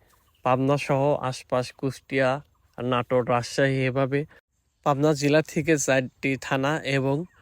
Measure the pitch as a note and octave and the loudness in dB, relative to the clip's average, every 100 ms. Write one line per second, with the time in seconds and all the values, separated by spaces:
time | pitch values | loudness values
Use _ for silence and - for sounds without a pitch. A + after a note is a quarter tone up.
0 | _ _ _ _ C3 B2+ C3+ C#3+ - C#3 | _ _ _ _ 0 2 2 0 0 0
1 | C#3+ C#3+ B2+ - - B2+ B2 - C3+ - | 2 0 -2 -8 -4 -4 -4 -6 -8 -8
2 | - C3+ C3 C#3 - _ _ - B2 B2 | -6 0 0 0 -6 _ _ -8 -2 -2
3 | - B2+ A#2+ A#2+ A#2 - C3+ C3+ C3 C3 | 0 0 2 0 -2 0 0 2 0 0
4 | C3 C#3+ D#3 - _ _ _ _ D3+ C3+ | 0 -2 -4 -12 _ _ _ _ -2 2
5 | D3+ D3 C#3+ D3+ - E3+ D3 D3+ - C3+ | 2 2 2 2 2 -2 0 0 2 0
6 | B2+ - C#3 C3 - C3+ C3+ D#3 C3+ C#3 | 0 -4 -4 -4 -2 -2 0 -2 -2 -2
7 | C3 C#3+ F3+ _ | 0 -2 -4 _